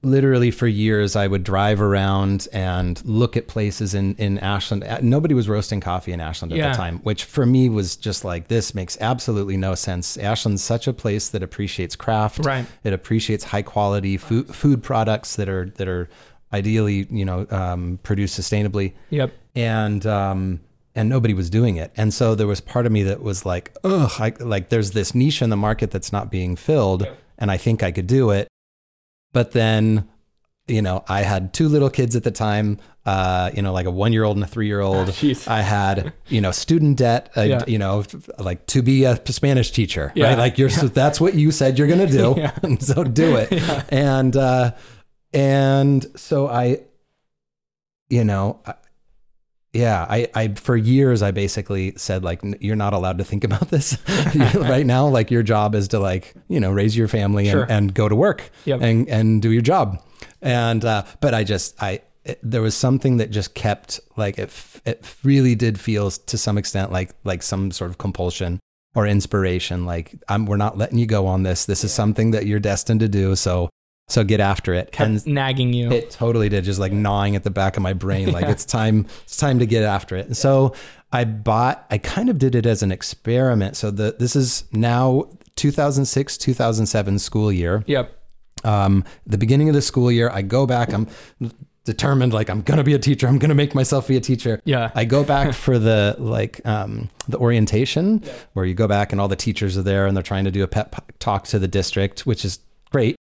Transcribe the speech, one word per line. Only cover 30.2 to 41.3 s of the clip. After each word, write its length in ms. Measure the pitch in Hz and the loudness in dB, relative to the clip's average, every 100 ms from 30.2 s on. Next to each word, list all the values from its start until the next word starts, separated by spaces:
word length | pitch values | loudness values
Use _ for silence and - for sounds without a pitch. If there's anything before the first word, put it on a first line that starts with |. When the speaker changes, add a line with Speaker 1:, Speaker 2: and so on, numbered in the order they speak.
| _ _ _ _ - | _ _ _ _ -4
Speaker 1:
you 140 | 113 | -2
know, 240 | 101 92 - | 0 -2 -2
I 140 | 95 | -2
had 320 | 98 98 92 | 0 -2 -4
two 160 | - 160 | 0 2
little 200 | 147 139 | 4 2
kids 280 | - 123 120 | 0 0 0
at 80 | 117 | -2
the 60 | |
time, 480 | 107 107 104 107 104 - _ - | -2 -2 0 0 -4 -8 _ -4
uh, 440 | 95 92 92 90 | 0 0 0 -2
you 80 | - | -2
know, 100 | 98 | -2
like 140 | 92 92 | -2 -2
a 40 | |
one-year-old 440 | 90 104 110 110 104 | 0 2 2 2 0
and 80 | |
a 40 | 95 | -4
three-year-old. 600 | - 104 101 98 95 95 | -4 -2 -2 0 0 0
Speaker 2:
<laughs> 40 | |
Jeez. 360 | 95 147 131 - | 0 0 -2 -2
Speaker 1:
I 140 | 110 | -2
had, 500 | 101 104 98 98 95 - - | 0 0 0 0 -4 -10 -4
you 140 | 110 | 0
know, 100 | 98 | 0
student 460 | 90 - 165 151 131 | -2 0 2 4 4
debt, 320 | 123 117 - - | 2 2 -2 -2
uh, 60 | |
Speaker 2:
Yeah. 200 | 107 104 92 | 0 0 0
Speaker 1:
you 120 | 110 | -2
know, 240 | 98 101 101 - - - | 0 -2 -4 -10 -18 -10
like, 260 | 95 90 - | -8 -8 -2
to 140 | 131 | 0
be 240 | 120 135 131 | 4 4 4
a 120 | 117 - | 2 -2
Spanish 440 | 123 139 131 113 | -2 2 2 2
teacher, 400 | - 101 - 71 - | 0 0 -2 -4 2
Speaker 2:
Yeah. 100 | 117 | 4
Speaker 1:
right? 60 | 127 | 4
Like, 200 | 120 - | 2 2
you're, 120 | 135 | 2
so 180 | 110 127 | 4 2
Speaker 2:
Yeah. 40 | |
Speaker 1:
that's 280 | 123 143 147 | 2 2 2
what 140 | 165 | 2